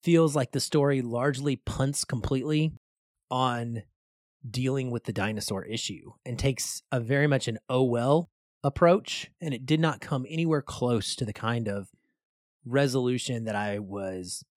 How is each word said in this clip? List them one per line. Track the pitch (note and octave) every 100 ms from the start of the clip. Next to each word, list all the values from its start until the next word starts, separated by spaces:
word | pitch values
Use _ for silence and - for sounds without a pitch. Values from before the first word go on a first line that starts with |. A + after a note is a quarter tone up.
feels | - E3 D#3+
like | C#3+ B2+
the | C3+
story | - D#3 C#3+ C#3
largely | A#2+ A#2+ C3+ C3 C#3+
punts | B2+ - - C3+ C#3+
completely | - B2+ - C3+ C#3 D#3 D#3 - _ _ _ _ _
on | B2+ B2+ A#2+ A#2 A#2 - _ _ _ _ _ B2
dealing | A#2+ C3 C#3 B2+
with | A#2+
the | -
dinosaur | G#2 G2 G#2+ - G2
issue | - A2 - G2+ - -
and | - A#2+
takes | C#3 B2+ - - _
a | C3
very | A2+ C#3 D3
much | C3+ -
an | A2 _
"oh | B2+
well" | C3 A#2+ B2 D3+ E3+ _ _ _
approach. | C#3+ - E3+ G3 - - - _
And | E3
it | B2 C3
did | D#3
not | E3 C#3+
come | - C#3 B2+
anywhere | D#3+ E3 D3+
close | - - B2 A#2+ -
to | -
the | A2
kind | G#2 A2+ A#2 A2
of | G2+ F#2+ _ _ _ _ _ _ _
resolution | B2 C3 C#3 C3 B2 B2 - A#2+
that | A2
I | G#2 G#2 G2+
was | G2+ G2+ F#2+ F#2 F2+ - -